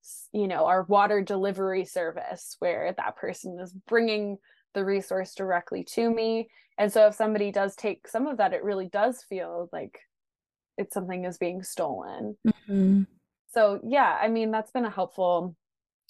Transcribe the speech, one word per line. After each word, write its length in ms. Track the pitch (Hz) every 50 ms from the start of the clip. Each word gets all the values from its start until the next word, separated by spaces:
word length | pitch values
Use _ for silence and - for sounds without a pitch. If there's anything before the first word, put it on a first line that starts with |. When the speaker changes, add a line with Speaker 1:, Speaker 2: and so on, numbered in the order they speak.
| _
Speaker 1:
s-, 240 | - - - - - -
you 140 | 208 208
know, 200 | 190 180 156 160
our 180 | 160 180 185 185
water 380 | 170 202 202 202 208 208 202 196
delivery 600 | 175 208 190 190 196 196 185 190 190 190 190 180
service 720 | - - 185 170 165 165 170 - - - - - - - -
where 360 | - 180 170 110 151 175 185
that 200 | - - - -
person 420 | - - 190 185 - - 185 180 175
is 140 | 180 180 185
bringing 640 | 190 - - 226 233 226 226 214 214 208 202 202 196 _ _ _ _ _ _ -
the 100 | 202 196
resource 500 | 190 196 196 190 - 190 190 185 185 -
directly 480 | - 196 190 180 175 175 - - 190 175 - -
to 160 | - 233 233
me. 380 | 226 226 226 226 226 226 226 - _ _ _ _ _ -
And 140 | 208 208 202
so 140 | 226 214
if 80 | 214 208
somebody 360 | - 220 214 214 208 202 202
does 260 | 196 202 196 196 196
take 300 | - - 214 185 - -
some 200 | - - 226 262
of 100 | 302 277
that, 160 | 220 208 185 185
it 100 | 170 -
really 260 | 202 202 196 185 180
does 340 | - 202 208 247 247 - -
feel 460 | - 196 185 170 170 170 175 175 170 -
like 260 | 165 139 101 - - - _ _ _ _ _ _ _ _ _ _ _ _ _ _
it's 160 | - 202 190 -
something 320 | 208 185 180 185 180 180
is 140 | 180 175 -
being 240 | 185 175 180 185 190
stolen. 720 | - - - 175 147 127 95 78 95 95 - 214 208 214 - -
Speaker 2:
Mm-hmm. 580 | 220 - - _ 208 202 196 190 190 196 196 196 - _ _ _ _ _ _ _ -
Speaker 1:
So, 320 | - 233 220 208 202 196 - 220
yeah, 300 | 247 285 254 190 160 -
I 80 | - 220
mean, 220 | 226 226 226 220
that's 200 | 220 220 214 -
been 140 | - 254 240
a 60 | 220
helpful 680 | 190 - 185 - - - 185 180 180 170 175 180 170 _ _ _ _ _ _ _ _ _ _ _